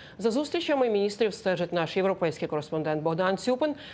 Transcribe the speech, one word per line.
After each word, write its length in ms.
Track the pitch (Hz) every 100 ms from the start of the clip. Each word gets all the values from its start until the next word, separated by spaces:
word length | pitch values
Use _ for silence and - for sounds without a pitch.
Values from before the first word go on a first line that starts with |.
| - -
За 120 | 220
зустрічами 600 | 226 294 339 330 277 247
міністрів 440 | 202 202 202 220
стежить 380 | 190 190 175 175
наш 240 | 175 156 196
європейський 520 | 190 185 165 147 151
кореспондент 540 | 151 147 160 156 151
Богдан 340 | 160 165 185 196
Цюпин. 380 | - 254 311 - -